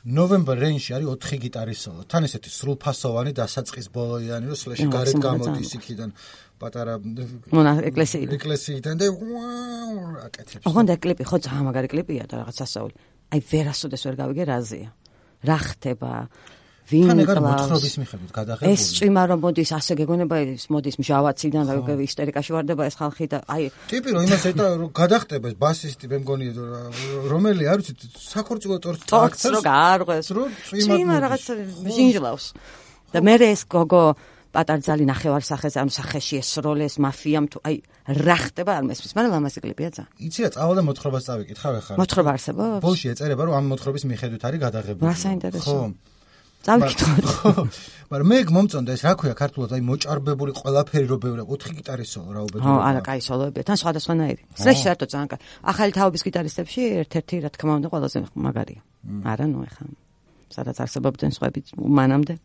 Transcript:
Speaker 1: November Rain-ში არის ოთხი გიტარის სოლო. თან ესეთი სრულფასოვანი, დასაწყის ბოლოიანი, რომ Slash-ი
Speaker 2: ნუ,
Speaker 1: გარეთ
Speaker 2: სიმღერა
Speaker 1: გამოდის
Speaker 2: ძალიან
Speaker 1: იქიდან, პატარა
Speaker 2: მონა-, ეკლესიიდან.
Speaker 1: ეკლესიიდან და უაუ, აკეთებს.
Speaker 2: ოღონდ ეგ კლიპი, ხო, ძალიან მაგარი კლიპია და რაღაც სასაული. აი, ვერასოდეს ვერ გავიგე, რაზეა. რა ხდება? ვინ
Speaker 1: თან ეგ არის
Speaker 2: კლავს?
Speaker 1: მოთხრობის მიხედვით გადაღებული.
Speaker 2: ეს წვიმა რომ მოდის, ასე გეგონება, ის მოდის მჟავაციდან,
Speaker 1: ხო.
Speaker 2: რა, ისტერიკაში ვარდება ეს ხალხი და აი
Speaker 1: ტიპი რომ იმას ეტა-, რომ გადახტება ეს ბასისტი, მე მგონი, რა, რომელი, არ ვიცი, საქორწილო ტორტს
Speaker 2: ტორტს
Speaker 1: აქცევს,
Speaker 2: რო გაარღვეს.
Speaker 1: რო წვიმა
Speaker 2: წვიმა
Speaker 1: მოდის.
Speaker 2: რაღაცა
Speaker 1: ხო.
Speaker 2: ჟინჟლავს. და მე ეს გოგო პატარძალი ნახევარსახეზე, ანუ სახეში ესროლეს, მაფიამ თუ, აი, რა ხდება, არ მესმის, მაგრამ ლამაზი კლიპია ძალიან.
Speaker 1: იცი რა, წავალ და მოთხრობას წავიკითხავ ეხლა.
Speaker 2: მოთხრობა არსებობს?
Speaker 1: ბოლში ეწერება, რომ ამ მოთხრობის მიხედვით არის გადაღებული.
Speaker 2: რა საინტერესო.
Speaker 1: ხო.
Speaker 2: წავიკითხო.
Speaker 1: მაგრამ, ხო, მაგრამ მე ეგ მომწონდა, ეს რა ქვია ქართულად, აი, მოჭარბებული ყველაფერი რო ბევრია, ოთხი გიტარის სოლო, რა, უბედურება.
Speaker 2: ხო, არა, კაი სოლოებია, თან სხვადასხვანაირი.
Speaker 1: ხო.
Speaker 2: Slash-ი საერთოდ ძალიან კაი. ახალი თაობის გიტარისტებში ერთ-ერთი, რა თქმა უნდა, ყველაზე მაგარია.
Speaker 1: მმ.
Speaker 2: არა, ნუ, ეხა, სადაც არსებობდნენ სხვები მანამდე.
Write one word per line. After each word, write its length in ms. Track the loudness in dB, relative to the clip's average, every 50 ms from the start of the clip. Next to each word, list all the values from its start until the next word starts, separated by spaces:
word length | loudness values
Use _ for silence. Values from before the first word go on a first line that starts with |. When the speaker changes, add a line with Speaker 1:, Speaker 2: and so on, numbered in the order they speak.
| -6
Speaker 1:
November 540 | 0 2 2 4 6 4 4 4 2 0 2
Rain-ში 400 | 2 0 0 -2 -4 -6 -6 -4
არის 80 | -4
ოთხი 300 | -4 -6 -6 -6 -8 -6 -6
გიტარის 400 | -6 -8 -8 -6 -8 -8 -8 -10
სოლო. 240 | -10 -14 -14 -16 -10 _
თან 160 | -2 0 0
ესეთი 240 | -2 -4 -8 -12 -12
სრულფასოვანი, 800 | -12 -8 -6 -6 -6 -4 -4 -6 -4 -2 -4 -4 -2 -2 -4 -4 -4 -4
დასაწყის 480 | -4 -4 -4 -8 -8 -8 -12 -12 -16
ბოლოიანი, 640 | -10 -6 -6 -4 -4 -4 -6 -6 -6 -6 -6 -6 -8
რომ 80 | -8 -10
Slash-ი 240 | -10 -10 -4 -2
Speaker 2:
ნუ, 80 | 0 0
Speaker 1:
გარეთ 240 | 2 2 2 2 2
Speaker 2:
სიმღერა 160 | 2 2 2
Speaker 1:
გამოდის 380 | 0 0 -2 -2 -4 -4 -6 -8
Speaker 2:
ძალიან 80 | -10 -12
Speaker 1:
იქიდან, 320 | -12 -12 -12 -12 -12 -14 -14 -16 -20 -20 -20 -20 -20 _ _ _
პატარა 360 | -14 -12 -8 -8 -6 -6 -6 -8 -8 -10 -10 -8 -10 -10 -12 -16 -4 4 6
Speaker 2:
მონა-, 320 | 6 8 8 6 4 0
ეკლესიიდან. 480 | 0 0 0 0 0 0 -6 -4 -4 -4
Speaker 1:
ეკლესიიდან 600 | -6 -4 -4 -4 -4 -4 -8 -10 -8 -6 -6 -2 0
და 80 | 0 0 0
უაუ, 1120 | -4 -10 -10 -10 -10 -10 -10 -10 -10 -10 -12 -12 -10 -10 -10 -8 -8 -8 -10 -10 -12 -12
აკეთებს. 380 | -16 -16 -18 -18 -18 -20 -4 -2
Speaker 2:
ოღონდ 220 | 2 6 6 6 6
ეგ 100 | 4 2 2
კლიპი, 160 | 0 0 0
ხო, 140 | 0 0 0 0
ძალიან 260 | 0 0 -2 -2 -2 0
მაგარი 180 | 0 0 -2 0 -2
კლიპია 320 | -4 -4 -4 -6 -6 -6
და 80 | -8 -10 -10
რაღაც 140 | -10 -10 -8 -8
სასაული. 360 | -8 -8 -6 -8 -8 -10 -12 -16 _ _ _ _ _ _
აი, 100 | -2 -2 0
ვერასოდეს 560 | 0 0 0 0 -2 -4 -6 -6 -6 -8 -6
ვერ 140 | -6 -8 -6 -4
გავიგე, 240 | -4 -4 -2 -2
რაზეა. 480 | -2 -2 -2 -2 -4 -6 -10 -12 -14 -16 -18 _ _ _ _ _ _ _ _ _
რა 160 | 0 0 0 2 0 -6
ხდება? 420 | -10 _ -6 -6 -6 -4 -6 -8 -8 -8 -10 -12 _ -20 -20 -20 -20 -20 _ _ _ _ _ 2
ვინ 180 | 6 6 8 8
Speaker 1:
თან 100 | 8 6
ეგ 60 | 6 6
არის 80 | 4 4
Speaker 2:
კლავს? 240 | 4 4 4 2
Speaker 1:
მოთხრობის 320 | 2 2 2 0 0 -2 -4 -6
მიხედვით 300 | -8 -8 -10 -14 -14 -10 -8
გადაღებული. 400 | -8 -6 -6 -6 0 4 4 4
Speaker 2:
ეს 80 | 4 2 0 0 2
წვიმა 240 | 4 4 6 6 4 4
რომ 80 | 2 2
მოდის, 320 | 2 0 2 2 0 0
ასე 220 | -2 -4 -2 -2 0 0
გეგონება, 340 | 0 0 2 0 2 0 0 0 0 -2
ის 140 | -4 -8 -4
მოდის 300 | -2 -2 -2 -2 -4 -4 -4
მჟავაციდან, 640 | 0 2 2 4 4 2 0 0 -2 0 0 0
Speaker 1:
ხო. 120 | 0 0 0 -2
Speaker 2:
რა, 160 | -2 -2 -2 -2
ისტერიკაში 480 | -2 -4 -4 -4 -4 -4 -2 -4 -4 -2
ვარდება 300 | -2 -2 -2 -2 -2 -2 -2 -4
ეს 60 | -4 -4
ხალხი 280 | -6 -6 -4 -4 -6 -4
და 80 | -4 -8 -6
აი 160 | -6 -4 -4 -4 -4 -6 -12 -10
Speaker 1:
ტიპი 220 | -6 -6 -4 -2 0
რომ 120 | 0 2 4
იმას 160 | 4 4 4 4 0
ეტა-, 240 | 2 2 2 2 2 0
რომ 80 | -4 -4
გადახტება 560 | 2 4 4 6 6 4 2 -2 -6 -4 -4 -6
ეს 80 | -2
ბასისტი, 480 | 0 2 2 2 0 -6 -10 -12 -12 -8 -6
მე 60 | -6 -6
მგონი, 260 | -2 -2 -4 -4 -4 -6
რა, 300 | -8 -8 -10 -10 -10 -12 -12 -12 -10 -8 -8 -6 -6 -4 -2 0
რომელი, 320 | 2 4 4 4 4 2 4 2
არ 80 | 2 2
ვიცი, 120 | 0 -6 -12 -14 -16 -20 -18 -18 -16 -8 -8
საქორწილო 420 | -8 -6 -6 -8 -6 -4 -4 -4 -4
ტორტს 240 | -4 -6 -8 -6 0
Speaker 2:
ტორტს 400 | 4 6 6 6 6 4 0 0
Speaker 1:
აქცევს, 80 | 2 2
Speaker 2:
რო 60 | 4
გაარღვეს. 640 | 4 6 6 8 8 8 6 6 4 0 0 0 -2 -2 -4
Speaker 1:
რო 100 | -2 -2 -4 -6 -10 -12
წვიმა 180 | -6 -2 0 4
Speaker 2:
წვიმა 300 | 4 4 4 4 4 4
Speaker 1:
მოდის. 80 | 4 2
Speaker 2:
რაღაცა 280 | 2 0 -2 -4 -6 -6
Speaker 1:
ხო. 360 | -6 -6 -10 -10 -8 -6 -2 4
Speaker 2:
ჟინჟლავს. 500 | 6 6 8 6 6 0 -2 -4 -6 -8 -14 -16 -18 -20 -20 -20 -20 -20 -20 -20 _ _ _ 0
და 40 | 4
მე 120 | 8 8 10 10 8
ეს 160 | 8 6 2 -2 _
გოგო 340 | 2 2 4 6 6 8 8 6 4 2 -6 -20 -20 -20 _ _
პატარძალი 520 | -2 0 0 2 0 0 0 0 2 4 2
ნახევარსახეზე, 720 | 2 2 0 0 0 0 0 -2 -4 -6 -4 -4 -4 -2 0
ანუ 120 | -2 -2 -2
სახეში 380 | -4 -8 -6 -6 -6 -6 -4 -6 -4
ესროლეს, 520 | -4 -4 -4 -2 -2 -2 0 0 -2 -2 0 0
მაფიამ 480 | 0 0 0 -4 -2 0 2 2 0
თუ, 120 | -2 -4 -6
აი, 140 | -4 -4 -4 -4 _ _ _ _ _ -2 -2 2 4
რა 100 | 4 4
ხდება, 340 | 4 2 -6 _ -4 -2 -2 0
არ 100 | 0 -2
მესმის, 280 | -4 -6 -8 -12 -6 -2
მაგრამ 180 | 0 0 2
ლამაზი 260 | 2 0 0 -2 -4 -6
კლიპია 260 | -10 -10 -6 -6 -8 -8
ძალიან. 240 | -8 -12 -18 _ _ _
Speaker 1:
იცი 220 | -10 -8 -4 -2
რა, 80 | -2 -2
წავალ 220 | -2 0 0 2 2
და 60 | 2 2
მოთხრობას 400 | 0 -2 -2 -4 -4 -4 -4 -4
წავიკითხავ 480 | -6 -8 -8 -8 -10 -12 -8 -6 -4 -4 -4
ეხლა. 160 | -6 -6 -2
Speaker 2:
მოთხრობა 340 | -2 0 2 2 2 2 2 0
არსებობს? 460 | -2 -4 -6 -4 -4 -2 -2 -2 0 2
Speaker 1:
ბოლში 220 | 0 0 0 -2 -6
ეწერება, 340 | -6 -4 -2 -2 -2 0 0 0
რომ 60 | 0
ამ 80 | 0 0 0
მოთხრობის 320 | -2 -2 -4 -6 -6 -4 -4
მიხედვით 380 | -4 -4 -4 -6 -6 -6 -6 -6
არის 160 | -4 -4 -2
გადაღებული. 480 | -4 -2 -4 -4 -6 -6 -4 0 0 0
Speaker 2:
რა 80 | 0
საინტერესო. 560 | 0 -2 -2 -2 -2 -4 -4 -6 -4 -2 -2
Speaker 1:
ხო. 380 | 0 0 -2 -4 -6 -10 _ _ _ _ _ _ _ _ _ _ _ _
Speaker 2:
წავიკითხო. 480 | 0 4 4 4 4 4 2 2 2 4
Speaker 1:
მაგრამ, 160 | 4 4 2
ხო, 240 | 2 -2 4 4 4 4 4 0 -2 -4 -8 -18 -20 -20 -20 -12
მაგრამ 220 | _ -4 2 4 6
მე 80 | 6 4
ეგ 100 | 4 4
მომწონდა, 380 | 4 4 4 4 2 -2 -4 -4
ეს 100 | -4 0
რა 100 | 2 2 2
ქვია 180 | 2 0 -4 -2
ქართულად, 360 | -2 -4 -4 -2 -4 -6 -4
აი, 100 | -2 -2
მოჭარბებული 720 | 0 -2 -2 -2 -2 -4 -4 -2 -2 -2 -2 -2 -2 -6 -6
ყველაფერი 520 | -6 -4 2 2 2 2 2 2 0 2 2
რო 80 | 0 -2
ბევრია, 240 | -2 -4 -4 -4
ოთხი 300 | -6 -8 -8 -8 -8 -12 -14
გიტარის 340 | -12 -10 -10 -10 -10 -10 -10
სოლო, 180 | -12 -12 -12 -10
რა, 100 | -8 -8 -8
უბედურება. 240 | -6 -4 0 2 4
Speaker 2:
ხო, 40 | 4 4 4
არა, 140 | 2 2 0
კაი 160 | -2 -4 -6 -6
სოლოებია, 460 | -4 -4 -4 -2 -2 -4 -4 -6 -2
თან 120 | 0 -2 0
სხვადასხვანაირი. 600 | 0 -2 -2 -2 -2 0 0 0 0 0 -2 -6 _
Speaker 1:
ხო. 140 | _ -10 2
Speaker 2:
Slash-ი 200 | 4 4 6 6 4
საერთოდ 240 | 0 0 0 -4 -6
ძალიან 180 | -4 -6 -6 -6
კაი. 80 | -8 -12 -14 -20 -20 -4 -4
ახალი 240 | -2 0 2 2 2
თაობის 320 | 4 4 2 2 2 0
გიტარისტებში 580 | -4 -2 -2 -2 -4 -2 -6 -8 -8 -6 -4 -2 -2 0 0 -2
ერთ-ერთი, 320 | -2 -2 -4 -6 -4 -4 -6 -6
რა 80 | -6 -6
თქმა 220 | -8 -2 0 0 2 2
უნდა, 60 | 0 -2
ყველაზე 280 | -2 -2 -2 -2 -2 -4 -6 -6 _
მაგარია. 440 | -4 -4 -2 -2 -2 -6 -6 -10 -20 _ _ _ _
Speaker 1:
მმ. 200 | -14 -10 -10 -8 -6
Speaker 2:
არა, 180 | -4 -4 -2 -2 -2
ნუ, 80 | -2 -4 -6
ეხა, 180 | -10 -12 -16 -16 -16 -16 _ _ _ _ _ _ _ _ _ _ _
სადაც 260 | -10 -8 -8 -8 -6 -6
არსებობდნენ 520 | -8 -6 -6 -2 -2 -2 -2 0 -4 -4
სხვები 280 | -2 0 -4 -2 -4 -4 -12 -10 -12 -6
მანამდე. 520 | 0 4 4 4 6 4 4 2 2 0 -4 -12